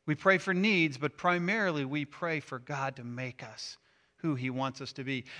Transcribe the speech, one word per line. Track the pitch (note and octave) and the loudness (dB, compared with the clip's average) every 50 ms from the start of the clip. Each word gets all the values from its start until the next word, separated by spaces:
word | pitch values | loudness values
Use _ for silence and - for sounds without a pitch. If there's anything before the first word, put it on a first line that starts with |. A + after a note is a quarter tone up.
| - | -2
We | D#3+ D3 | -2 0
pray | - - F#3+ F#3+ F3+ | 4 6 6 6 6
for | - F#3+ F3+ | 4 2 2
needs, | F3+ G3 A3 G3+ F3 E3 D#3 C3 | 4 4 6 6 6 4 4 2
but | B2+ D3 C#3+ - | -2 -4 -4 -4
primarily | - - F3 F3 F3 F3 F#3 G#3+ A3+ G3+ F3+ D#3 D3 C3+ | 0 2 2 2 2 2 0 0 2 2 0 0 0 -2
we | C3 D3 D3+ C#3+ | -2 -2 -4 -4
pray | - - - F3 E3 D#3+ D3 | -6 -6 -4 -2 -2 -2 -2
for | - - C3+ B2 | -4 -6 -10 -10
God | B2+ - D3 C#3 C3+ C3+ C3+ | -8 -6 -4 -4 -4 -4 -4
to | B2+ | -6
make | A#2+ A#2+ A#2+ B2 B2+ B2 A#2+ - | -10 -8 -6 -6 -8 -8 -8 -12
us | B2+ A2 G#2+ - - - - - _ _ _ _ _ _ _ - | -16 -16 -14 -14 -14 -14 -14 -18 _ _ _ _ _ _ _ -4
who | - D#3+ C#3+ | -2 -2 0
he | B2 B2+ C3 | 0 0 -2
wants | B2+ C3 C3+ C3 C3 - | 0 0 -2 -2 -2 -6
us | C3+ - | -10 -10
to | - C#3+ | -8 -8
be | C3 C3+ C3+ B2 B2+ - - | -4 -4 -4 -4 -4 -8 -14